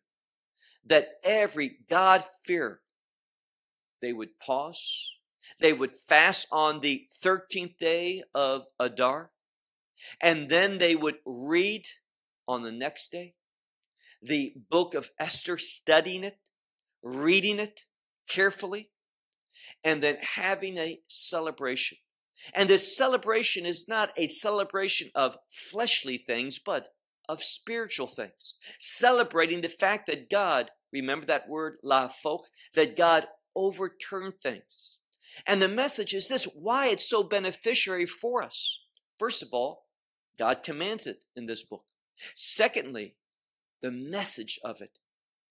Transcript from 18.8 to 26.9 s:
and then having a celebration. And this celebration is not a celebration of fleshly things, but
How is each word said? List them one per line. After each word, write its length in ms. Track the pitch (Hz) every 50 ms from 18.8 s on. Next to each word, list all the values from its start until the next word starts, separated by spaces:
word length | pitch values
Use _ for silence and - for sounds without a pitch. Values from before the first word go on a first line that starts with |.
| 220 _ _ _ _ _ _ _ _ _ _ _ _ _ _ - - - - _ -
and 180 | 160 156 147
then 160 | 147 147 143 - - - -
having 420 | - 180 190 196 190 190 190 185
a 220 | 175 160 165 160 - _
celebration. 920 | - - - - - 180 165 160 156 - - 139 127 131 127 - - - - _ _ _ _ _ _ _ - - - -
And 160 | 196 196 190
this 260 | 196 185 - - -
celebration 720 | - 262 262 254 247 - 214 220 226 240 - - 196 170
is 220 | 175 170 - -
not 240 | 208 220 220 208 202 -
a 100 | 175 160
celebration 840 | 151 - - - 208 208 202 196 190 - 196 196 196 - - 165 - -
of 240 | 139 135 127 - - _ _
fleshly 680 | - - - - 180 214 240 - - - - 135 127
things, 420 | 123 - - 117 117 127 139 139 -
but 300 | - 202 175 131 - -